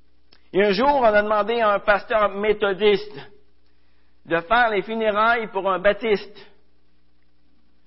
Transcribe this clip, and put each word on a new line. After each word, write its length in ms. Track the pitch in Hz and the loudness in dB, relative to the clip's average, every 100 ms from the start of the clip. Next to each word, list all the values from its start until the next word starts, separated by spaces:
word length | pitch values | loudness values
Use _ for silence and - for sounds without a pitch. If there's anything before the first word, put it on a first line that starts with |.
| - - - - - | -20 -20 -20 -20 -4
Et 80 | 175 | 0
un 100 | 208 | 2
jour, 160 | 190 277 | 2 2
on 160 | 285 | 4
a 180 | 233 208 | 4 2
demandé 380 | 208 214 208 233 | 2 -2 0 0
à 140 | 214 | 0
un 60 | 202 | 0
pasteur 500 | 208 196 - 220 202 | 0 -2 0 0 0
méthodiste 840 | 196 214 208 202 185 208 196 - 139 - - - - - - - - - - | -2 -2 0 -2 0 2 0 -4 -16 -20 -20 -20 -20 -20 -20 -20 -20 -20 -16
de 160 | - 165 | -6 -4
faire 300 | 170 233 233 | 0 2 2
les 120 | 208 | -2
funérailles 680 | 185 226 220 202 226 240 214 | -4 -4 -2 2 2 0 -2
pour 180 | 196 190 | -4 -2
un 80 | 180 | 0
baptiste. 680 | 202 202 233 202 - - - - - - - - - - - - - - - - | 0 0 0 -2 -4 -20 -20 -20 -20 -20 -20 -20 -20 -20 -20 -20 -20 -20 -20 -20